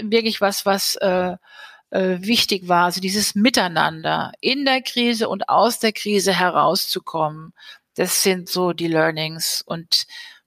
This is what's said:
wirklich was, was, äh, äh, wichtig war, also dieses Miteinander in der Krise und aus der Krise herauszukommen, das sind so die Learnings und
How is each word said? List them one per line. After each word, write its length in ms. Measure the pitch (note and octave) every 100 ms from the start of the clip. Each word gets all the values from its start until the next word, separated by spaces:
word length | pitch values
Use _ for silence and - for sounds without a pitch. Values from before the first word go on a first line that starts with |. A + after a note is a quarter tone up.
wirklich 380 | G#3+ A3+ A3+ -
was, 260 | G3+ - G3
was, 300 | G3 - -
äh, 400 | F#3+ F#3 F3+ F3+ _ - - - _
äh, 260 | F#3+ F#3 F3+
wichtig 480 | G3 A#3 - F#3+ F3+
war, 180 | F3 F3
also 160 | F3+
dieses 340 | F#3 G#3 G3 G3+
Miteinander 960 | B3 B3 F#3 D#3+ D#3 D#3+ D#3 D#3+ E3+ -
in 240 | - C#4 C4+
der 160 | C4
Krise 460 | B3+ B3 A#3+ A3 -
und 220 | G3 -
aus 300 | D3+ A3 -
der 120 | A3
Krise 420 | - G#3 G3+ F#3
herauszukommen, 1200 | F3 F3+ D#3+ D3+ E3 - F#3 - D#3+ D#3 D#3 E3 - - - _ -
das 260 | F3+ -
sind 260 | G3 F#3 F3
so 260 | F#3 F3+
die 140 | E3 E3+
Learnings 760 | D#3+ D#3+ D#3 D#3 E3 - - -
und 400 | E3 E3 - - - - -